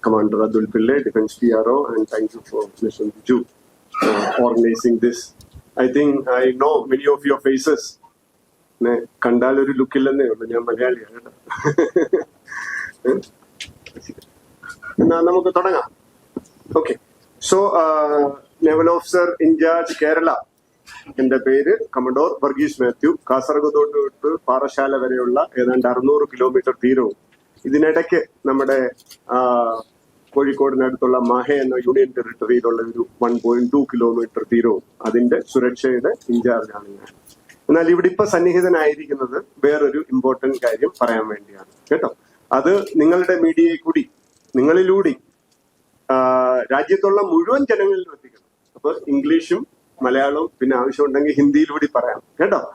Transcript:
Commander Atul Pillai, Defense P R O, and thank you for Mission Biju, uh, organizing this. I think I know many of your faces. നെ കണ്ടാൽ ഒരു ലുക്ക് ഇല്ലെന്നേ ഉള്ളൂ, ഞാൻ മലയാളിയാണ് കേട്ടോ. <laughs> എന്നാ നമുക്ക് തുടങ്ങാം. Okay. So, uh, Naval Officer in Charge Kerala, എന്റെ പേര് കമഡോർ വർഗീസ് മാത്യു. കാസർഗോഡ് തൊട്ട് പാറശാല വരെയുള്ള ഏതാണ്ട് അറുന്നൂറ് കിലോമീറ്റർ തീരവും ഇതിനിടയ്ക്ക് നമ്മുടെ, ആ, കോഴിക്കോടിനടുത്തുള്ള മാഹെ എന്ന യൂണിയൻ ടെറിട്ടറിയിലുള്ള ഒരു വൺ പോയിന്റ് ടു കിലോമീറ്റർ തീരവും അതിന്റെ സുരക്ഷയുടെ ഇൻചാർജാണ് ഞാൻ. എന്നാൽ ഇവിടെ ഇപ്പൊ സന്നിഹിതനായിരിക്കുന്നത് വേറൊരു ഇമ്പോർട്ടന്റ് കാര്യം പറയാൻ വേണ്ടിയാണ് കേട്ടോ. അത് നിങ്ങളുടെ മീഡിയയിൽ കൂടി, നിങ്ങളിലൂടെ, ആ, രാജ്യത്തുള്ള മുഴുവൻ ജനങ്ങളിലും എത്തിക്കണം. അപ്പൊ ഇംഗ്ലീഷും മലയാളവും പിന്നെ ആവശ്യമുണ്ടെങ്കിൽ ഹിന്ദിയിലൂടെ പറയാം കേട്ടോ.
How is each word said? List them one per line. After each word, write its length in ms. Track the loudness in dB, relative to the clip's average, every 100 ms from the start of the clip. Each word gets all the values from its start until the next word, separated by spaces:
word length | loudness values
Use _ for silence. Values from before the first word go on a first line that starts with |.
Commander 340 | 2 2 2 0
Atul 300 | 0 0 0
Pillai, 360 | 0 0 0
Defense 340 | 0 -2 -2 0
P 120 | 0
R 160 | 2 2
O, 180 | 0 -2
and 220 | -4 -4
thank 260 | -4 -6
you 80 | -8 -10
for 200 | -8 -8 -6
Mission 300 | -6 -4 -8
Biju, 260 | -8 0 0 0 _ _ _ _
uh, 500 | -4 -2 -2 -2 0 2
organizing 500 | 2 2 2 0 2 0
this. 140 | -2 -14 _ -20 -20 _ -2
I 40 | 0 2
think 320 | 0 0 0
I 220 | 0 0 2
know 120 | 0 0 0
many 160 | 0 2 0
of 60 | 0
your 100 | 0 0
faces. 340 | 0 0 -2 -4 -20 _ _ _ _ _ _ _ _ -2
നെ 80 | -2 -4 _ 0
കണ്ടാൽ 300 | 2 2 2
ഒരു 80 | 0 -2
ലുക്ക് 180 | -2 0
ഇല്ലെന്നേ 260 | 0 0 -2
ഉള്ളൂ, 120 | -2 -4
ഞാൻ 100 | -6 -4
മലയാളിയാണ് 460 | -2 -2 -4 -10
കേട്ടോ. 180 | -20 -20 _ -14 -4 -2 0 0 0 0 -2 -4 _ -18 -14 -12 -10 -12 -6 -2
<laughs> 140 | -2 -4 _ _ _ -18 -18 -20 -20 -20 -20 -20 _ _ _ -20 -18 -10 0
എന്നാ 160 | 2 4 2
നമുക്ക് 220 | 2 2 0
തുടങ്ങാം. 300 | 0 -2 -4 _ _ _ _ -16 -16 _ -14 -10
Okay. 180 | -8 -8 _ _ _ _ 0
So, 80 | 2 2 2
uh, 420 | 0 0 0 0 -2 -4 _ _ 2
Naval 220 | 4 2 0
Officer 300 | 0 0 0 2 2
in 60 | 4
Charge 300 | 2 2 -2 -2
Kerala, 360 | 0 2 0 -2 -8 _ _ _ -20 -20 -12 -2
എന്റെ 160 | 0 2
പേര് 360 | 2 2 2 0 -2 -4
കമഡോർ 340 | -2 0 0 0
വർഗീസ് 380 | -4 0 -4 0
മാത്യു. 300 | -2 2 0 0 0
കാസർഗോഡ് 440 | -2 0 0 2 2
തൊട്ട് 540 | 0 0 -4 _ -4 -2 -2
പാറശാല 480 | 0 0 -2 0 0
വരെയുള്ള 340 | -2 -2 0 0 -2 -2
ഏതാണ്ട് 280 | 0 2 0
അറുന്നൂറ് 360 | 2 2 2 0
കിലോമീറ്റർ 400 | 0 0 2 0 -2
തീരവും 320 | 0 2 0 -6 _ _ _ _ -2
ഇതിനിടയ്ക്ക് 520 | 2 2 2 0 -2 -2 _ -4
നമ്മുടെ, 280 | -2 0 0 -2 -6 _ -20 -4 -2
ആ, 20 | 0 0 -2 -6 -12 _ _ _ _ -2
കോഴിക്കോടിനടുത്തുള്ള 840 | -2 0 0 0 -2 0 0 0 0
മാഹെ 240 | 0 0 0
എന്ന 120 | 0 -2 0
യൂണിയൻ 240 | 2 0 -2
ടെറിട്ടറിയിലുള്ള 640 | -10 -8 0 2 2 -2 -4
ഒരു 120 | -6 -8 _
വൺ 100 | -2 0 0
പോയിന്റ് 260 | 0 2
ടു 80 | 0 0
കിലോമീറ്റർ 520 | 0 0 0 -4 -8 0
തീരവും 320 | 2 2 -2 _ _ -2
അതിന്റെ 300 | 0 2 0 0
സുരക്ഷയുടെ 580 | 0 0 -2 -2 0 -2 -4 -2
ഇൻചാർജാണ് 540 | 0 0 -2 -4 -16 -18 -20
ഞാൻ. 120 | -20 _ -20 -20 _ -12 2
എന്നാൽ 180 | 2 4
ഇവിടെ 140 | 2 2
ഇപ്പൊ 120 | 0 0
സന്നിഹിതനായിരിക്കുന്നത് 1040 | 2 2 2 2 2 2 -2 -8 -6 -6 -8 -10 -2
വേറൊരു 380 | 0 2 0 -2 -2
ഇമ്പോർട്ടന്റ് 460 | -2 0 -2 -2 -2 -2
കാര്യം 260 | 0 -4 -4
പറയാൻ 240 | -6 -4 -6
വേണ്ടിയാണ് 380 | -10 -14 -20 -20 _ _
കേട്ടോ. 200 | -4 -4 -8 _ _ _ 0
അത് 140 | 2 0 0 2
നിങ്ങളുടെ 340 | 2 2 0 0 0
മീഡിയയിൽ 340 | 2 2 0 -4
കൂടി, 180 | -4 -4 _ _ _ _ 0
നിങ്ങളിലൂടെ, 540 | 2 2 2 2 0 -4 _ _ _ _ _ _ _ _ -2
ആ, 40 | 0 2 2 2 0 0 -2
രാജ്യത്തുള്ള 460 | 0 0 2 2 2
മുഴുവൻ 320 | 0 2 0 2
ജനങ്ങളിലും 420 | 0 0 -2 -6 -18
എത്തിക്കണം. 300 | -20 _ _ _ _ -6
അപ്പൊ 160 | -6 -6 -2 -2
ഇംഗ്ലീഷും 480 | 2 0 0 -4 -4 _ _ _ -2
മലയാളവും 440 | 0 0 -2 -6 _
പിന്നെ 160 | -2 0
ആവശ്യമുണ്ടെങ്കിൽ 520 | -2 0 0 2 0 2
ഹിന്ദിയിലൂടെ 480 | 4 4 0 -2 -2 0
പറയാം 220 | -2 -6 _ -2
കേട്ടോ. 200 | 0 0 -4